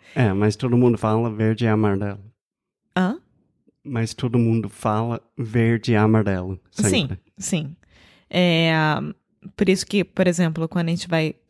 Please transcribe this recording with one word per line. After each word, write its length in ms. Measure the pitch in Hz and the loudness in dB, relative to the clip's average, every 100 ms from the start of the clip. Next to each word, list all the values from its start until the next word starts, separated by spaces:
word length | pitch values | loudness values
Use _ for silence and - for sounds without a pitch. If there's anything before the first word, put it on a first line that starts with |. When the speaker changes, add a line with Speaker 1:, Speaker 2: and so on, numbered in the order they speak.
| - - | -8 0
Speaker 1:
É, 180 | 113 | 2
mas 220 | 98 107 104 | 2 0 0
todo 200 | 127 120 | 0 4
mundo 220 | 123 113 | 4 2
fala 320 | 110 110 117 | 0 0 0
verde 340 | 107 110 107 117 | 0 0 0 0
e 20 | |
amarelo. 520 | 107 107 98 104 98 104 _ _ _ _ _ _ 180 | 2 2 0 -4 -10 -16 _ _ _ _ _ _ -2
Speaker 2:
Hã? 220 | 185 320 _ _ _ _ _ _ | -2 -2 _ _ _ _ _ _
Speaker 1:
Mas 320 | - 120 113 - | -8 -4 -4 -4
todo 240 | 123 120 | -2 0
mundo 280 | 113 113 104 | 2 0 -2
fala 540 | - 113 107 117 113 _ - | -6 -2 -2 -2 -6 _ -12
verde 540 | 113 117 113 117 117 | -4 0 2 0 2
e 40 | 110 | 2
amarelo, 640 | 110 110 104 95 92 92 _ | 4 2 2 -2 -6 -10 _
sempre. 480 | - 202 180 143 95 _ - | -2 0 0 -2 -6 _ -14
Speaker 2:
Sim, 300 | 190 175 147 | -6 -4 -6
sim. 80 | 165 _ _ _ _ - | -12 _ _ _ _ -6
É, 420 | 175 180 165 165 160 156 143 - - _ _ - - | 0 2 2 2 2 0 -2 -6 -12 _ _ -10 -2
por 140 | 185 | 0
isso 160 | 185 - | 0 0
que, 180 | 202 | -4
por 220 | 170 - 180 | -2 0 0
exemplo, 420 | 170 170 160 160 | 2 0 -2 -4
quando 200 | 175 165 | -2 -2
a 20 | |
gente 180 | 175 180 | -4 -2
vai 280 | 165 156 - | -2 -2 -6